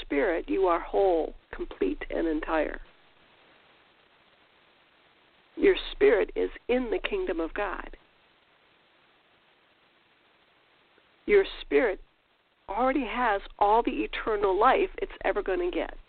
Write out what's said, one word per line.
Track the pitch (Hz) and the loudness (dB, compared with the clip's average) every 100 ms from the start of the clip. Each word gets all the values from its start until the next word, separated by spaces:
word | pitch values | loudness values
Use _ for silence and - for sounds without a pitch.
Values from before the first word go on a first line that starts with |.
spirit, | - 285 226 160 - | -4 0 0 0 -2
you | - 185 | 2 2
are | 170 | 2
whole, | - 202 196 165 - - _ | 0 2 2 2 -2 -8 _
complete, | - 175 - 190 - - | -12 -8 -4 -2 -4 -6
and | - 165 | -4 -2
entire. | 156 170 160 - - - _ _ _ _ _ _ _ _ _ _ _ _ _ _ _ _ _ _ _ _ _ _ _ _ _ _ | -4 -2 -2 -2 -6 -16 _ _ _ _ _ _ _ _ _ _ _ _ _ _ _ _ _ _ _ _ _ _ _ _ _ _
Your | - - 185 - | 2 4 4 -2
spirit | - 415 208 - | 2 4 6 2
is | - 185 - - | -2 -4 -4 -2
in | 494 480 | -2 0
the | 190 - | -4 -4
kingdom | 202 185 170 | -4 -4 -4
of | 165 | -4
God. | - 202 165 - - _ _ _ _ _ _ _ _ _ _ _ _ _ _ _ _ _ _ _ _ _ _ _ _ _ _ _ _ _ _ _ _ - | -4 -6 -8 -12 -16 _ _ _ _ _ _ _ _ _ _ _ _ _ _ _ _ _ _ _ _ _ _ _ _ _ _ _ _ _ _ _ _ 4
Your | 202 190 - | 4 4 -2
spirit | - 143 240 - - _ _ _ _ _ - | 0 2 2 -2 -10 _ _ _ _ _ -8
already | 202 262 285 226 | -2 0 0 -2
has | 226 247 202 - - | -2 0 0 -4 0
all | 202 220 | 4 4
the | 233 - | 2 -2
eternal | 427 - - 415 403 381 | -4 -6 -4 0 2 4
life | 262 240 190 - | 4 4 0 -4
it's | 190 - | -10 -6
ever | - 196 | -4 -2
gonna | 190 180 175 | -2 -2 -2
get. | 165 - - | -4 -6 -10